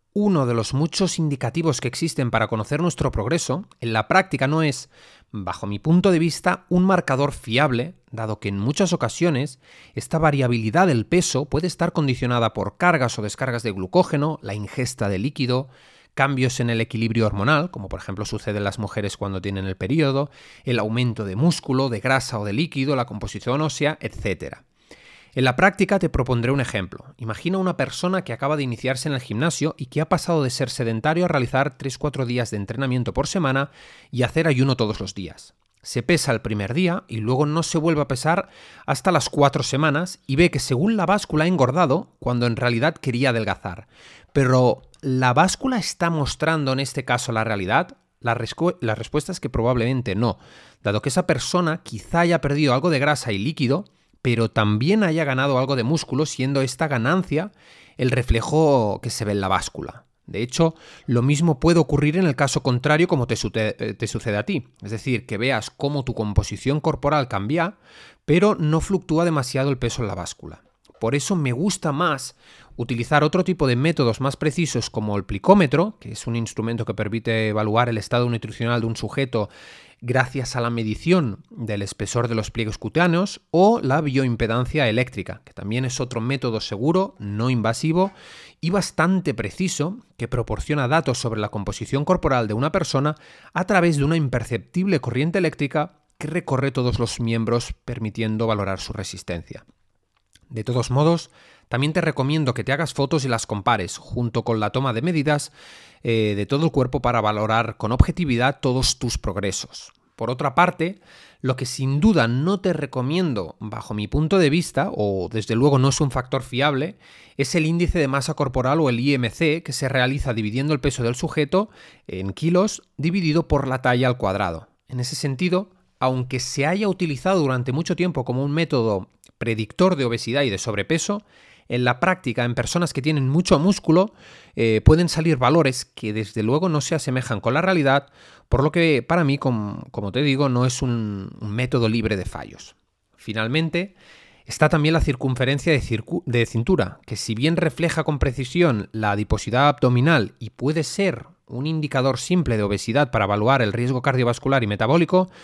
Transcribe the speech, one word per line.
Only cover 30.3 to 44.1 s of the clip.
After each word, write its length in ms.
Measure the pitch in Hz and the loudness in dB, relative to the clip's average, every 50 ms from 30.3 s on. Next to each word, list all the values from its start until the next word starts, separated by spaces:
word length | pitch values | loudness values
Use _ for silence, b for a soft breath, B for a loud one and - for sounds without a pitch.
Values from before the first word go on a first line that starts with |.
| 170 156 | 0 0
de 80 | 135 127 | 0 0
ser 220 | - - 135 123 | -2 -2 -4 -4
sedentario 520 | - - 123 113 113 113 110 151 160 175 180 | -2 -4 -2 -2 -2 0 0 0 0 2 0
a 40 | 175 | 2
realizar 500 | 165 139 123 117 - 131 139 139 - - | 2 0 0 0 0 0 0 0 -4 -6
tres, 220 | - 135 123 - | -8 -8 -8 -4
cuatro 260 | - 151 - 135 131 | -6 -6 -2 -2 -4
días 240 | 117 120 123 117 - | -2 0 -2 -2 -2
de 80 | 107 104 | -4 -6
entrenamiento 560 | 98 - 110 123 139 131 127 127 117 - - | -6 -6 -4 -4 -2 0 0 0 -2 -2 -2
por 140 | 127 147 - | -2 -2 -2
semana 420 | - 196 160 135 131 135 139 - B B B B B B B B | -2 0 0 2 0 0 -2 -2 B B B B B B B B
y 140 | - 120 123 | -2 0 0
hacer 240 | 117 - 160 165 165 | 0 2 0 2 2
ayuno 280 | 139 123 135 139 127 | 4 4 4 2 2
todos 240 | 123 117 104 104 - | 2 0 -2 0 -4
los 140 | 101 90 - | -6 -10 -8
días. 400 | 104 92 78 - - - - _ _ _ _ _ _ _ | -10 -10 -10 -12 -16 -20 -20 _ _ _ _ _ _ _
Se 180 | - - 123 | -6 -6 -4
pesa 300 | 120 - 175 - - 143 | 0 2 2 2 2 0
el 100 | 120 113 | 0 0
primer 320 | - 107 107 104 101 98 120 | 0 -4 -4 -4 -4 -2 -2
día 300 | 170 185 170 175 - - - | 0 0 0 0 -2 -6 -8
y 100 | - 113 | -8 -6
luego 280 | 104 113 131 135 151 | -2 0 2 2 2
no 160 | 147 151 165 | 2 2 -2
se 160 | 160 - - 160 | -2 0 -2 0
vuelve 240 | 151 170 160 147 | 0 2 2 0
a 60 | 143 - | 0 -2
pesar 420 | 135 123 - 151 170 190 - B B B B B B B B B | -4 -2 0 0 0 0 -2 B B B B B B B B B
hasta 240 | 139 - - 190 | -4 -2 0 0
las 180 | 175 143 - - | 2 2 0 0
cuatro 320 | - 151 139 139 - 143 | 2 4 4 4 4 0
semanas 580 | 127 - - 135 156 151 139 151 180 180 - - _ | -4 -2 -2 0 0 2 0 0 -2 -6 -8 -14 _
y 100 | - 135 | -4 2
ve 140 | 139 180 160 | 4 4 4
que 100 | - 135 | 2 0
según 380 | - - 135 120 170 214 226 208 | -2 0 0 0 2 2 2 2
la 80 | 175 | 2
báscula 380 | 170 202 208 - - - 151 156 | 2 2 0 0 0 0 2 2
ha 40 | 175 | 2
engordado 680 | 185 151 131 120 131 180 175 135 135 185 - - _ _ | 4 4 4 2 4 2 2 4 2 0 0 -4 _ _
cuando 300 | - 120 123 120 120 120 | -4 -2 0 2 2 2
en 80 | 113 | 0
realidad 400 | - 120 123 120 113 131 165 165 | 0 0 0 2 2 0 0 -2
quería 340 | - - 131 117 120 139 131 | -2 -4 -2 0 0 2 2
adelgazar. 580 | 117 113 107 101 92 - - 98 85 - - B B B B B | 2 0 0 -2 -4 -4 -6 -10 -10 -10 -16 B B B B B